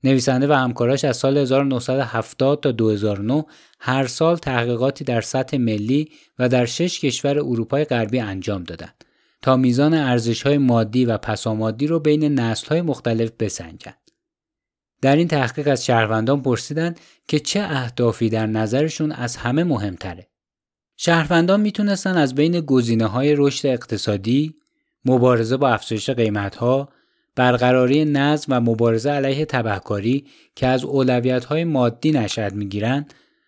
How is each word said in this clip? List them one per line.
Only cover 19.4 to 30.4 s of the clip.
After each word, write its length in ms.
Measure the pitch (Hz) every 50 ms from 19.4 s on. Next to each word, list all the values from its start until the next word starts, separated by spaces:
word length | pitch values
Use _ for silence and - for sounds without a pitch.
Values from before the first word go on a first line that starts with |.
| - 120 127 160 175
مهمتره. 640 | 170 139 104 104 101 87 - - 90 85 92 - _ _ _ _ _ _ _ _ _ _ _ _ _ _
شهروندان 640 | - - 170 165 165 151 147 175 165 170 180 196 208
می‌تونستن 560 | 208 208 196 - 208 202 196 185 - 190 185
از 180 | 170 147 127 127
بین 260 | 143 151 165 175 170
گزینه‌های 760 | 160 143 135 127 117 117 117 113 113 107 104 123 139 147 147 143
رشد 280 | 143 139 135 - -
اقتصادی، 880 | 139 127 - - - 113 101 - - 104 98 98 110 127 143 156 156 - _ _ _ _ _ _ _ _ _ -
مبارزه 520 | 127 131 123 123 127 123 113 113 110 131
با 120 | 131 143 127
افزایش 420 | 113 104 - - 113 104 - -
قیمت‌ها، 800 | 127 120 113 107 104 104 101 98 - - 120 123 131 139 139 - _ _ _ _ _ _ _ _ -
برقراری 680 | 131 127 127 123 117 123 123 127 127 127 123 139 151 156
نظم 420 | 151 147 139 139 147 151 147 - 143
و 120 | 131 123
مبارزه 500 | 117 117 113 110 117 117 113 113 113 143
علیه 340 | 143 143 135 135 135 147 156
تبهکاری 800 | 151 139 123 113 110 101 92 - - 104 101 98 117 135 139 - - _ _